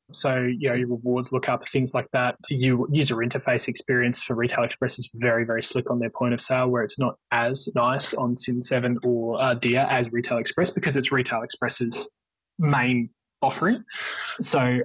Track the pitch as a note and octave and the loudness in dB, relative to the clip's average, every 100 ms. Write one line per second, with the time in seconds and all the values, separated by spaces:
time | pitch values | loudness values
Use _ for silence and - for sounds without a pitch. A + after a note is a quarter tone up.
0 | _ - C#3+ B2+ B2 A#2 C3+ A#2+ B2 A#2 | _ -4 -2 0 0 0 0 0 -2 -2
1 | B2 B2 B2 B2+ - B2 - C#3 B2+ B2+ | 0 0 0 -2 -2 -4 -2 -2 0 -2
2 | - C3 B2 - - C3+ C3 B2 C#3 D3 | -2 0 0 -2 -4 0 2 2 2 2
3 | C3+ A2+ A#2+ C3 - A#2+ - - - B2 | 2 0 -2 -2 0 0 0 -6 -2 2
4 | A#2+ B2 - A#2 A#2+ - A#2 - B2+ - | 2 0 -2 0 0 0 -2 -2 -2 -4
5 | - A2+ A#2+ A#2 A#2 A2+ - B2+ B2+ A#2+ | -8 -2 2 2 2 0 0 -2 0 0
6 | A#2 - B2 A#2+ - B2+ B2+ B2 G#2+ - | -2 0 0 0 0 0 2 2 0 0
7 | B2 - - A#2+ A#2+ C3 - A#2+ A#2+ C#3 | -2 -4 -4 0 0 -2 -2 0 2 2
8 | - - B2 B2 - B2 - B2+ B2 A#2+ | -2 0 -2 -2 -2 -2 0 0 0 0
9 | B2 A#2+ A2+ A#2 C3 A#2+ A#2+ B2+ C#3 C3 | 2 0 0 0 0 2 2 2 2 0
10 | A#2 A#2+ A#2+ A#2 A2+ - F3 - D#3+ C3+ | 0 -2 0 -2 -2 0 0 0 0 0
11 | B2 C3+ B2 A2+ A2+ - A#2+ - A#2 - | 2 0 0 -2 -4 -4 -4 -2 -2 -2
12 | - _ _ _ _ - D3+ C3 B2 B2 | -4 _ _ _ _ 0 2 4 2 2
13 | A#2 _ _ - - - F3 C#4 - - | -2 _ _ -2 -2 2 0 0 -4 -10
14 | - - - - - C#3+ B2 B2 | -8 -8 -8 -6 0 2 4 2